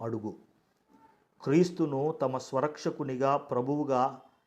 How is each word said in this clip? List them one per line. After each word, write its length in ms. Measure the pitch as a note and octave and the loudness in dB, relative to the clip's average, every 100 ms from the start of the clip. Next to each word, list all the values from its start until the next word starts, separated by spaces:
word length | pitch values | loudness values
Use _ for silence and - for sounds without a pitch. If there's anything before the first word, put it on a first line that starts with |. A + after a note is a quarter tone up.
అడుగు. 360 | A#2 A2+ G#2 F2 - _ _ _ _ _ - _ _ _ | -6 -4 -6 -10 -18 _ _ _ _ _ -20 _ _ _
క్రీస్తును 760 | C3+ D#3 F3 - D3+ C3+ D3+ D#3+ | 2 4 4 2 -2 0 -2 0
తమ 160 | C3 B2+ | -2 -2
స్వరక్షకునిగా, 960 | - C3 D3+ D3+ E3 - C3 B2+ C3+ C#3+ | -2 0 0 -2 -6 -4 -4 0 2 2
ప్రభువుగా 840 | - B2+ B2+ D3 C3+ B2+ C3+ - - _ | 0 -2 0 -2 2 2 2 -2 -18 _